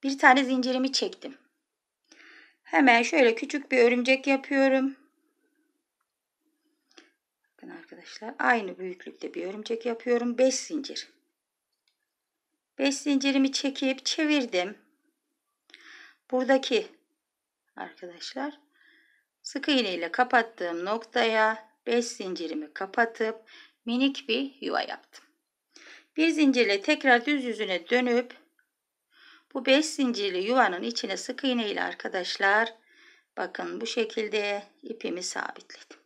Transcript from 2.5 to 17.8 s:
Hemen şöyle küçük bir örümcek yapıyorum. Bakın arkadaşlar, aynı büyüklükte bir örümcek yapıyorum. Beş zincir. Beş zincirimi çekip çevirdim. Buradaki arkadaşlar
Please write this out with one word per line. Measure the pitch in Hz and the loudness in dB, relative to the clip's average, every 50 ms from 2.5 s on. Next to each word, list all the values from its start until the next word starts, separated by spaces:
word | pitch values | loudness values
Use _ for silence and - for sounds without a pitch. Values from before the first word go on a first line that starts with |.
| _ _ _ | _ _ _
Hemen | - - 330 294 254 233 233 240 | -2 2 4 6 6 6 6 4
şöyle | 240 - 320 262 233 220 | 2 4 4 4 4 4
küçük | 226 - 277 - 294 277 - | 2 -4 -6 -6 -8 -6 -2
bir | 262 254 | 2 4
örümcek | 233 240 247 247 247 254 262 269 262 277 | 6 6 4 2 2 2 2 2 4 0
yapıyorum. | 269 269 269 - 285 269 269 269 262 269 262 269 277 _ _ _ _ _ _ _ _ _ _ _ _ _ _ _ _ _ _ _ _ _ _ _ _ _ _ _ _ _ _ _ _ _ _ _ _ _ _ _ _ - - _ _ _ _ _ _ _ _ _ | 0 0 0 -2 2 4 4 4 4 2 2 0 -4 _ _ _ _ _ _ _ _ _ _ _ _ _ _ _ _ _ _ _ _ _ _ _ _ _ _ _ _ _ _ _ _ _ _ _ _ _ _ _ _ -20 -20 _ _ _ _ _ _ _ _ _
Bakın | _ _ - - | _ _ -20 -18
arkadaşlar, | 180 170 165 _ - - - - - - - 220 269 - | -18 -18 -20 _ -20 -20 -20 -20 -18 -14 -14 -14 -6 -2
aynı | - 262 247 233 214 185 175 175 | 2 2 2 2 0 -6 -10 -10
büyüklükte | 185 185 175 - - - - - - 156 151 | -10 -10 -10 -10 -14 -18 -16 -12 -14 -12 -10
bir | 170 170 | -8 -10
örümcek | 180 196 208 214 - 233 226 - | -8 -10 -10 -8 -6 -6 -4 -4
yapıyorum. | 240 233 226 - 247 240 240 240 240 240 240 | -6 -6 -4 -2 0 0 0 0 -2 0 2
Beş | 254 262 254 | 2 2 2
zincir. | - - - - - - - - - - - _ _ _ _ _ _ _ _ _ _ _ _ _ _ _ _ _ _ _ _ _ _ _ _ _ _ _ _ _ _ _ _ _ _ | 0 -6 -6 -8 -8 -8 -8 -12 -12 -14 -14 _ _ _ _ _ _ _ _ _ _ _ _ _ _ _ _ _ _ _ _ _ _ _ _ _ _ _ _ _ _ _ _ _ _
Beş | 269 277 277 | -2 -2 -2
zincirimi | - - 294 285 269 269 277 269 277 269 269 | -2 -2 0 0 2 2 2 2 4 2 2
çekip | 269 - - 277 277 - - 262 262 269 - | 0 -2 -4 -4 -4 -2 -2 -2 -2 -2 -4
çevirdim. | - - - 320 302 302 294 254 - - 180 175 190 208 - _ _ _ _ _ _ _ _ _ _ _ _ _ _ _ _ _ _ _ - - - - - - - _ _ _ _ | -6 -2 -2 0 2 2 2 0 0 -2 -2 -2 -2 -6 -14 _ _ _ _ _ _ _ _ _ _ _ _ _ _ _ _ _ _ _ -20 -20 -20 -20 -20 -20 -20 _ _ _ _
Buradaki | - 254 262 240 269 269 269 - 269 214 - - - _ _ _ _ _ _ _ _ _ _ _ _ _ _ _ _ | -2 -2 2 4 2 2 2 2 0 0 -2 -2 -12 _ _ _ _ _ _ _ _ _ _ _ _ _ _ _ _
arkadaşlar | - | -14